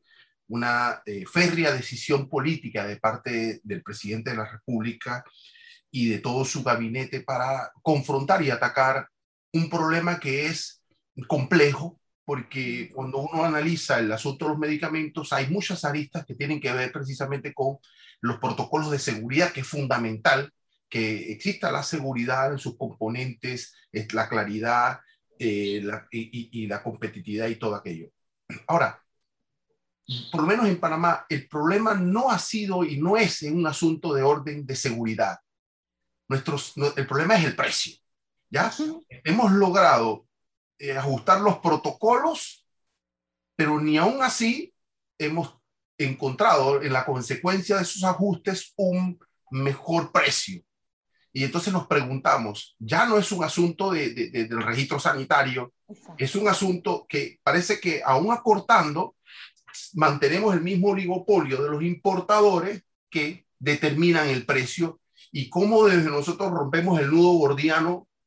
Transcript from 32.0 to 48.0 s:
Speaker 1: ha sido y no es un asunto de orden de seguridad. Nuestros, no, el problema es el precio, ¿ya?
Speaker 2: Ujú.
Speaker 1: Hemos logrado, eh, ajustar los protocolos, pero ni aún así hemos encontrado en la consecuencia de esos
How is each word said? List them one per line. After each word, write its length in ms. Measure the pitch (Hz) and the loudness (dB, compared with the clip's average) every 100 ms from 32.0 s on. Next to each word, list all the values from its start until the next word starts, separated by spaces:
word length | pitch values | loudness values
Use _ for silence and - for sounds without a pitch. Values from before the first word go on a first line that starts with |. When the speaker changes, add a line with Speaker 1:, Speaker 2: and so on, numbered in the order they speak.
| 180 208 262 | 2 2 2
Speaker 1:
ha 80 | 196 | 0
sido 460 | - 220 202 180 | -2 -4 -2 0
y 160 | 156 143 | 0 0
no 160 | 165 220 | 2 4
es 240 | 202 - | 2 0
un 240 | 151 170 160 | -2 0 0
asunto 460 | 135 165 160 165 | 2 0 0 -2
de 100 | 139 | 2
orden 440 | 139 147 143 147 135 | 4 2 -2 -10 -8
de 100 | 131 | -4
seguridad. 640 | 127 113 113 110 92 87 _ _ _ _ _ _ _ _ - | -4 -2 -4 0 -2 -2 _ _ _ _ _ _ _ _ -4
Nuestros, 480 | 135 156 139 - - | -4 -2 -6 -8 -2
no, 120 | 143 | -2
el 120 | - 131 | -2 -2
problema 300 | 139 170 220 | 0 4 4
es 80 | |
el 120 | 147 - | 4 0
precio, 380 | - - - - _ _ _ _ _ | -2 -2 -6 -10 _ _ _ _ _
¿ya? 200 | 143 220 - | 0 0 -2
Speaker 2:
Ujú. 240 | 311 320 _ | -6 -6 _
Speaker 1:
Hemos 440 | - 156 214 214 | -10 0 2 6
logrado, 720 | 196 190 185 170 123 113 - _ _ _ _ _ _ | 6 6 6 6 6 2 -2 _ _ _ _ _ _
eh, 140 | 139 135 | -6 -4
ajustar 440 | 139 123 - 196 | -2 -2 4 4
los 180 | 208 - | 4 2
protocolos, 1080 | 170 143 151 - 220 247 320 311 - - _ _ _ _ _ _ _ _ _ - | 0 0 -2 0 4 4 2 -2 -10 -14 _ _ _ _ _ _ _ _ _ -2
pero 240 | 151 151 | 0 2
ni 160 | 151 156 | 2 4
aún 260 | 196 269 | 2 2
así 520 | 254 - 226 277 349 _ _ _ _ - | 0 0 0 -2 -6 _ _ _ _ -8
hemos 380 | 151 165 139 _ _ _ _ - | -4 -4 -6 _ _ _ _ -6
encontrado 840 | 139 131 135 131 220 147 135 143 | -6 -2 -4 2 4 4 4 2
en 100 | 147 | 0
la 140 | 131 143 | -2 -2
consecuencia 680 | 127 117 131 175 190 185 196 | -4 -4 -4 0 0 0 0
de 60 | |
esos 220 | 170 196 | 0 -2